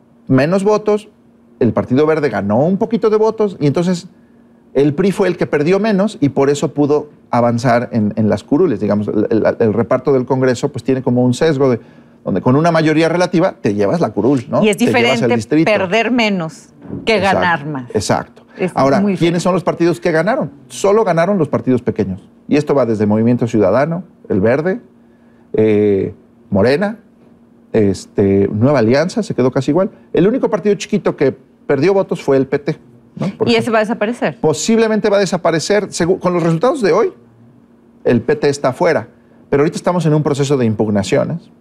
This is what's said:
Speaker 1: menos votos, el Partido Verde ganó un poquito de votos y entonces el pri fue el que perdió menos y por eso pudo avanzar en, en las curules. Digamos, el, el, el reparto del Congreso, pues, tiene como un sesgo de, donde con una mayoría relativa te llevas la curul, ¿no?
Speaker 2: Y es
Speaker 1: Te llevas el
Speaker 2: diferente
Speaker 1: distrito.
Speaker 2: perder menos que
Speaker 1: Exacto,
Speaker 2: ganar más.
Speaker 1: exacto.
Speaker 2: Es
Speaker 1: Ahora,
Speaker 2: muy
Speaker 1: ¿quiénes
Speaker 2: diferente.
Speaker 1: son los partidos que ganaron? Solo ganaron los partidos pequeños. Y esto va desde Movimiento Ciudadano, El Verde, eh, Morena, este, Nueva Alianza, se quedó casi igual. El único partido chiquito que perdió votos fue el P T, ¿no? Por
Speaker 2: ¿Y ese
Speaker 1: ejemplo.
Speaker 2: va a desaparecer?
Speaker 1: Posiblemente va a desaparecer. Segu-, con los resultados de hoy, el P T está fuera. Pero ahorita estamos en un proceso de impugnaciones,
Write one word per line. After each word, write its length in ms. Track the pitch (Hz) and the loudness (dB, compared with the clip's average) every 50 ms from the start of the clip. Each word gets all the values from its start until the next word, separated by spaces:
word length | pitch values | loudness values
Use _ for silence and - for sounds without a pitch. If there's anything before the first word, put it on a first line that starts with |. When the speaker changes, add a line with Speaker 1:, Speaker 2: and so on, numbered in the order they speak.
| _ _ _ _ _ - | _ _ _ _ _ 0
Speaker 1:
menos 360 | 131 131 139 156 185 202 190 | 0 2 2 2 0 0 2
votos, 460 | 208 214 208 208 208 208 214 208 - _ _ _ _ _ _ _ _ _ _ | 2 0 0 0 0 -2 -2 -4 -10 _ _ _ _ _ _ _ _ _ _
el 140 | 127 113 - | -2 0 0
Partido 320 | - 98 - 123 135 151 | -2 -2 0 0 2 2
Verde 240 | 156 156 151 147 139 | 2 2 0 0 -2
ganó 300 | 107 101 98 101 104 117 | -2 -2 -2 0 0 2
un 180 | 143 170 196 190 | 2 2 0 0
poquito 320 | 233 - 233 214 - 220 | -2 -2 -2 0 0 2
de 80 | 208 214 | 2 2
votos 400 | 220 220 220 220 214 202 180 - | 2 0 0 0 -2 -2 -2 -2
y 80 | 147 147 | -2 0
entonces 400 | 135 175 170 180 185 170 - - - _ _ _ _ _ _ _ _ _ _ _ - | 0 0 0 0 -2 -4 -6 -14 -20 _ _ _ _ _ _ _ _ _ _ _ 0
el 200 | 131 143 151 139 | 2 2 2 2
pri 180 | 147 185 202 | 0 0 0
fue 160 | 175 - 196 185 | 0 0 0 -2
el 100 | 175 - | 0 -2
que 100 | 175 - | -4 -2
perdió 320 | - 151 139 160 190 196 | -2 -2 0 2 0 0
menos 380 | 208 226 208 185 196 214 - - | 0 0 0 0 0 -2 -2 -2
y 80 | 147 139 | -4 -2
por 200 | - - 139 135 | 0 0 0 0
eso 240 | 147 143 - 151 - | 0 0 -2 -6 -2
pudo 360 | 143 147 131 147 147 - - - _ _ _ | -2 0 2 2 0 -2 -6 -16 _ _ _
avanzar 600 | - 120 117 120 117 117 117 135 113 120 120 - | -2 0 0 0 0 0 0 2 2 0 0 -2
en, 220 | - 117 107 104 104 | -2 -2 -2 0 0
en 140 | - 110 104 | 0 0 0
las 140 | 104 104 - | 0 -2 -2
curules. 360 | - 135 147 190 175 113 95 | -2 0 2 2 2 0 -2
Digamos, 280 | 101 101 104 104 104 - | -2 -2 -2 -2 -2 -2
el, 180 | - 107 104 - | -2 -2 0 0
el, 280 | 113 110 - - - - | 0 0 0 0 0 0
el 140 | 117 110 101 | 0 0 0
reparto 400 | 113 117 - 131 127 - 151 139 | 0 0 0 -2 -2 0 0 0
del 120 | 131 127 | 0 0
Congreso, 460 | - 139 131 131 131 127 123 - 139 | -2 -2 0 0 0 0 0 -4 -6
pues, 120 | - 123 - | -6 -6 -2
tiene 180 | - 131 131 | -2 -2 -2
como 240 | 123 131 123 123 123 | 0 0 0 2 2
un 80 | 127 123 | 0 0
sesgo 360 | - 165 160 151 131 139 131 | 0 0 0 0 2 2 0
de, 100 | 123 110 - - - - - - - _ _ | 0 -2 -4 -14 -20 -20 -20 -20 -20 _ _
donde 180 | - 101 92 | -4 -4 -2
con 140 | - 131 127 | 0 2 2
una 160 | 143 160 170 | 2 2 2
mayoría 380 | 165 160 156 156 156 151 165 160 | 2 2 2 2 2 2 2 2
relativa 440 | 160 180 180 175 - 170 170 190 - - | 0 0 -2 0 0 0 0 0 -2 -2
te 140 | - 117 101 | -4 -4 -2
llevas 260 | 104 101 98 - 175 | 0 0 0 0 0
la 100 | 143 117 | -2 -2
curul, 340 | 107 - 98 123 147 131 110 - | -2 -2 0 0 0 0 -2 -2
¿no? 140 | - 131 185 | -2 0 2
Speaker 2:
Y 60 | 214 | 2
es 80 | 202 - | 2 0
Speaker 1:
Te 80 | 240 | 0
llevas 160 | 240 220 - | 0 2 2
el 40 | 233 | 2
Speaker 2:
diferente 300 | 233 - 233 - - - | 0 0 0 0 0 0
Speaker 1:
distrito. 360 | 233 107 - 151 151 165 208 | 0 -2 0 0 0 2 2
Speaker 2:
perder 400 | 214 202 190 175 190 220 226 208 | 2 0 0 0 0 0 0 0
menos 580 | 240 247 226 214 202 185 160 160 - - - - - - - - - - - | 0 0 0 0 0 -2 -4 -8 -10 -14 -20 -20 -20 -20 -16 -14 -12 -8 -2
que 120 | - 220 202 | 0 0 2
Speaker 1:
Exacto, 220 | 180 196 185 - | 2 2 0 2
Speaker 2:
ganar 260 | - 180 170 160 143 | 2 0 0 -2 -4
más. 240 | 151 151 135 127 120 - | -8 -8 -8 -10 -6 -6
Speaker 1:
exacto. 500 | 107 101 - - 71 - - - - - _ - - | -6 -2 -2 -4 -4 -4 -8 -16 -20 -20 _ -8 -6
Speaker 2:
Es 140 | 180 180 - | -6 -4 -2
Speaker 1:
Ahora, 260 | - 135 135 - 196 | 0 0 2 2 2
Speaker 2:
muy 100 | 196 208 | 0 0
Speaker 1:
¿quiénes 80 | 190 - | 0 0
Speaker 2:
diferente. 200 | 160 170 165 180 | 0 0 0 0
Speaker 1:
son 120 | - 180 185 | 0 0 -2
los 100 | 180 165 | 0 -2
partidos 360 | - 156 - 170 170 165 170 | -2 -2 0 0 0 0 0
que 120 | - 180 | -2 0
ganaron? 400 | 160 160 165 196 247 302 220 123 - - - - | 0 0 0 0 -2 -2 -4 -6 -8 -16 -20 -18
Solo 360 | - - - 196 - 226 226 | -10 -2 0 2 4 4 2
ganaron 340 | 185 170 165 165 180 208 190 | 2 2 2 2 2 2 0
los 100 | 156 139 | 0 0
partidos 340 | - 117 - 127 127 120 | -2 -2 0 2 0 0
pequeños. 460 | - - 104 - 104 92 92 92 - - _ _ _ - | 0 -2 -2 -2 -2 -4 -4 -10 -12 -20 _ _ _ -2
Y 80 | - | 0
esto 180 | 147 147 147 151 | 0 2 2 0
va 120 | 139 127 | 0 2
desde 200 | 117 113 101 107 | 0 0 0 0
Movimiento 420 | 104 104 110 113 117 123 117 131 113 | 0 2 2 2 2 2 2 0 0
Ciudadano, 560 | 110 110 101 90 101 127 143 160 165 175 - - - _ _ - | 2 2 2 4 4 2 0 0 -2 -6 -8 -12 -20 _ _ -4
El 120 | - 101 | -2 0
Verde, 380 | 92 110 123 147 156 185 190 247 - - _ _ _ _ _ _ _ _ _ _ _ _ - | 2 2 2 2 0 -2 -4 -4 -8 -16 _ _ _ _ _ _ _ _ _ _ _ _ -2
eh, 600 | - 110 110 107 104 104 104 101 95 95 - - - - _ _ _ _ - | 0 2 4 4 4 2 2 2 0 -2 -4 -8 -12 -20 _ _ _ _ -4
Morena, 500 | - - 196 247 262 - 208 202 233 - _ _ _ _ _ - - _ _ _ _ _ _ _ | 0 0 2 2 2 0 -2 -4 -6 -8 _ _ _ _ _ -20 -20 _ _ _ _ _ _ _
este, 800 | - 113 107 98 92 90 - - _ - 104 98 98 98 98 - | 0 2 2 2 0 -2 -8 -10 _ 0 2 2 4 2 2 0
Nueva 280 | 107 104 113 139 151 135 | 0 0 2 2 2 2
Alianza, 420 | 113 110 123 139 160 180 - 240 | 2 2 2 2 0 -2 -2 -6
se 140 | 202 - - | -6 -4 -2
quedó 160 | - 123 131 | -2 -2 0
casi 200 | - 139 135 - | 0 -2 -2 0
igual. 200 | 143 175 190 - - - - - - | 0 0 0 -2 -4 -12 -20 -6 0
El 140 | - 170 208 | 2 2 2
único 220 | 240 269 269 240 | 2 0 -2 -2
partido 240 | 214 202 - 208 202 | -2 -2 0 -2 -2
chiquito 400 | - - - - 202 - 190 - | -2 -4 -4 -4 -2 -2 -2 -2
que 200 | - 151 135 113 - - _ _ _ _ - | 0 0 -2 -2 -2 -14 _ _ _ _ -4
perdió 260 | 147 131 139 185 202 | -2 0 2 2 2
votos 300 | 196 190 190 196 170 - | 2 0 -2 -4 -6 -2
fue 140 | - 139 135 | 0 0 2
el 100 | 135 131 | 2 0
P 120 | - 143 | -4 -6
T, 200 | - - 156 - - - - - _ - _ - | -4 -6 -8 -8 -12 -20 -20 -20 _ -20 _ -8
¿no? 100 | - 185 - - | -6 -6 -4 -4
Por 100 | - - | -2 0
Speaker 2:
¿Y 40 | |
ese 80 | 233 220 | 0 0
Speaker 1:
ejemplo. 140 | 226 247 220 | 0 0 0
Speaker 2:
va 60 | 226 | 0
a 20 | |
desaparecer? 560 | 214 196 233 - 208 208 240 - 277 175 147 - | 0 0 -2 -4 -4 -6 -4 -4 -4 -6 -4 -2
Speaker 1:
Posiblemente 680 | - 156 151 147 - - 226 226 226 220 220 214 202 214 | -2 -2 -2 0 0 0 2 2 2 2 0 0 0 0
va 80 | 202 202 | 0 0
a 20 | |
desaparecer. 720 | 202 165 - 175 - 170 160 165 - - 202 208 196 - | 0 0 -2 -2 -2 0 -2 -2 0 0 0 0 0 -4
Segu-, 300 | 190 - 180 165 190 - | -4 -4 -2 0 -2 0
con 140 | - 180 180 | 0 -2 -2
los 80 | 175 | 0
resultados 400 | 165 170 165 160 247 247 339 294 | 0 0 0 0 0 0 0 0
de 120 | 220 180 151 | 0 2 2
hoy, 200 | 196 240 381 - - - - - _ - - - - - _ _ _ _ _ _ - _ | 2 2 0 -4 -8 -20 -20 -20 _ -20 -20 -20 -20 -20 _ _ _ _ _ _ -6 _
el 160 | - 127 117 | 0 0 0
P 140 | 113 - 151 147 | 0 -2 -2 0
T 120 | - 147 | 0 -2
está 240 | 139 - - - - | -2 0 -2 -4 -2
fuera. 360 | - 196 175 151 123 - - - _ _ _ _ - - _ | 0 0 0 0 0 -4 -6 -18 _ _ _ _ -20 -8 _
Pero 120 | - 135 | 0 2
ahorita 140 | 147 170 165 | 2 0 0
estamos 300 | - - 190 180 180 156 | -2 -4 -2 -2 0 0
en 80 | 160 151 | 2 2
un 100 | 156 147 | 2 2
proceso 340 | 151 147 135 143 131 147 135 | 0 0 0 0 0 0 0
de 80 | 123 | 2
impugnaciones, 840 | 113 107 - 113 107 104 101 98 - 143 131 - - 165 170 - - - _ | 0 0 0 -2 0 0 -2 0 0 0 0 0 -2 -4 -8 -10 -16 -20 _